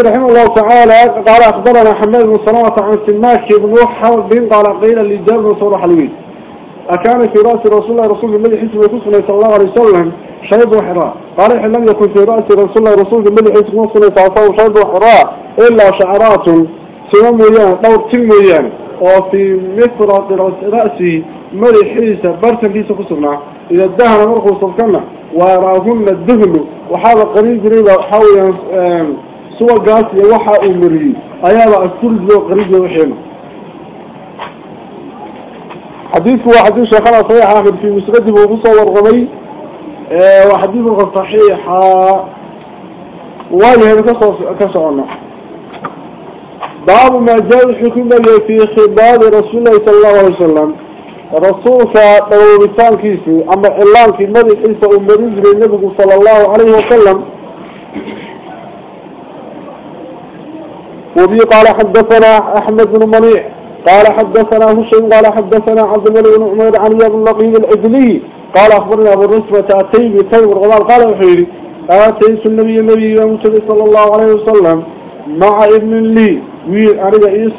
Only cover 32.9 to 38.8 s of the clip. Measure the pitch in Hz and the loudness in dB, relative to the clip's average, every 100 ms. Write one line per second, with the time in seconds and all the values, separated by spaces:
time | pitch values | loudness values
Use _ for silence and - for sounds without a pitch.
32.9 | 165 147 110 - - - - - - - | -2 -4 -4 -16 -20 -20 -20 -20 -20 -20
33.9 | - - - - - - - - - - | -20 -20 -20 -20 -18 -20 -20 -20 -20 -20
34.9 | - - - - - - - - - - | -20 -20 -20 -20 -20 -20 -20 -20 -20 -20
35.9 | - - 180 190 247 240 233 202 208 220 | -20 -8 -4 -2 -2 2 2 2 0 0
36.9 | 214 226 226 214 233 202 208 196 180 208 | 0 2 2 2 2 2 2 0 -2 -4
37.9 | 202 196 233 214 208 208 220 226 214 | -4 -2 -2 2 2 2 0 2 2